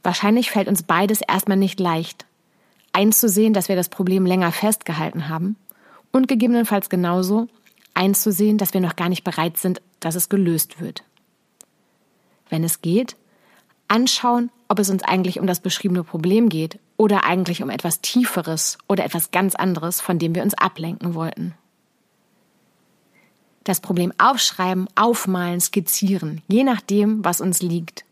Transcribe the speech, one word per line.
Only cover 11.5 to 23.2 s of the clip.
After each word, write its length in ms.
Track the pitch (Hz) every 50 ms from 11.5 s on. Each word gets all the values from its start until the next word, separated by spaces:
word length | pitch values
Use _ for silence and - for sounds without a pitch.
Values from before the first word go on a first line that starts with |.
| _ _ - _ _ _ _ _ _ _ _ _ _ _ _ _ _ _ _ _
Wenn 120 | 160 156 165
es 180 | 165 - -
geht, 340 | - 165 175 226 254 - - _ _ _ _ _ _ _ _ _ _ _ _ _ _ -
anschauen, 600 | 202 226 254 254 - - - 247 240 240 240 240 _ _ _ _
ob 100 | 196 196
es 120 | 202 190
uns 120 | 190 185
eigentlich 380 | - - - 190 180 180 175 -
um 60 | 180
das 140 | 185 180 -
beschriebene 440 | - 185 - - - 196 180 180 165
Problem 460 | - - 165 160 180 190 226 240 220
geht 280 | 165 160 160 160 - - _ _ _ -
oder 260 | 220 202 202 185 -
eigentlich 380 | - 180 190 185 165 175 -
um 80 | - -
etwas 320 | 101 - - 170 165 -
Tieferes 760 | - - - 247 247 - - 185 160 160 160 156 - - - - _ -
oder 160 | 202 - -
etwas 260 | - - 170 - -
ganz 240 | - 180 190 190 -
anderes, 460 | - 175 190 175 160 160 170 175 -
von 180 | - - 180 165
dem 160 | 170 165 165
wir 80 | 180
uns 120 | - 202 -
ablenken 600 | - - 185 - - 165 165 170 - - 175 170
wollten. 400 | 160 165 160 - - 165 180 160 _ _ _ _ _ _ _ _ _ _ _ _ _ _ _ _ _ _ _ _ _ _ _ _ _ _ _ _ _ _ _ _ _